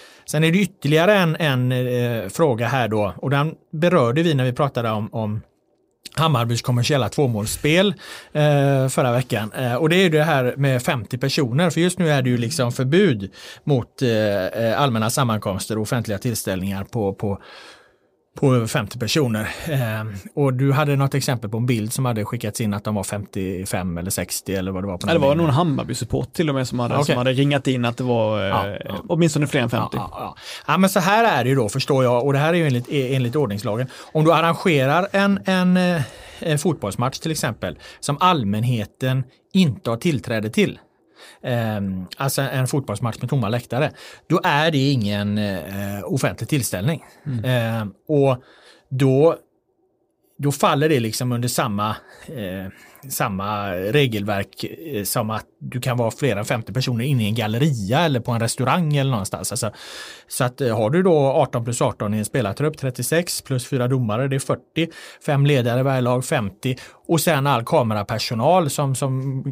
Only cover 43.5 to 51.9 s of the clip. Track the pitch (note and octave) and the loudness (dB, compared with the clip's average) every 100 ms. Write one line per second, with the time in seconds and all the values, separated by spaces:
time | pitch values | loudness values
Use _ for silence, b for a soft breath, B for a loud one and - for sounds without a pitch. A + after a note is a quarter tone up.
43.5 | A#2 - B2+ D3 B B B - F3+ F3 | -2 -2 -2 -2 B B B -2 0 2
44.5 | D3 D#3+ D3+ C3+ C3+ G2+ G2+ G#2 G#2 G#2 | 2 4 2 2 2 0 0 0 0 -2
45.5 | F#2 D2+ G2 G2+ G2+ G2 E3 - F2+ A2+ | -4 -8 -8 -8 -8 -4 -2 -2 -4 -2
46.5 | D3+ A2+ F#2 A2+ E3 - B D3+ B2 B2+ | -2 -2 -2 -2 -2 -8 B -8 -4 0
47.5 | B2 A2+ A2+ G#2 - - D3 C#3 B2 B | 0 0 -2 -4 -8 -2 2 4 2 B
48.5 | B B B B C3 C3+ C3 D#3+ - _ | B B B B 2 4 6 4 4 _
49.5 | _ _ _ _ _ _ _ _ - C#3+ | _ _ _ _ _ _ _ _ -4 -2
50.5 | - G3 D3 D#3 C#3 A2 - B2 A#2+ B2 | 2 2 4 4 2 0 -2 -2 -2 -2
51.5 | - C3 G2+ G#2+ | -2 -2 -2 -2